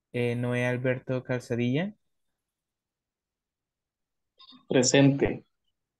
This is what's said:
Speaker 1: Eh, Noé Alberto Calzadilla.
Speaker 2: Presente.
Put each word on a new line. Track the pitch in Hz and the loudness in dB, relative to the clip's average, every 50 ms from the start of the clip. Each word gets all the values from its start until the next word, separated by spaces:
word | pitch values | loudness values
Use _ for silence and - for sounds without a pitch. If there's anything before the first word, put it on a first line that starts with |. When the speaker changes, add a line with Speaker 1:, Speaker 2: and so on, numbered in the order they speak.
| _ _ - | _ _ -6
Speaker 1:
Eh, | 123 120 120 120 | -4 -2 -2 -2
Noé | 120 123 123 123 123 123 | -4 -4 -2 -2 -2 0
Alberto | 123 123 123 127 131 123 131 - - 131 127 123 | -2 -2 -2 -2 -2 -2 -2 -4 -6 -6 -6 -4
Calzadilla. | - 127 123 - - 123 117 120 123 127 147 185 208 208 _ _ _ _ _ _ _ _ _ _ _ _ _ _ _ _ _ _ _ _ _ _ _ _ _ _ _ _ _ _ _ _ _ _ _ _ _ _ _ _ _ _ _ _ _ _ _ _ _ - - - - _ - | -4 -6 -6 -6 -4 -4 -2 0 0 0 -2 -2 -4 -8 _ _ _ _ _ _ _ _ _ _ _ _ _ _ _ _ _ _ _ _ _ _ _ _ _ _ _ _ _ _ _ _ _ _ _ _ _ _ _ _ _ _ _ _ _ _ _ _ _ -20 -20 -20 -14 _ 0
Speaker 2:
Presente. | - 135 123 123 - 139 139 139 139 139 - - - - - _ _ _ _ _ _ _ _ _ _ _ | 2 2 4 4 6 6 6 6 4 2 0 -2 -4 -6 -12 _ _ _ _ _ _ _ _ _ _ _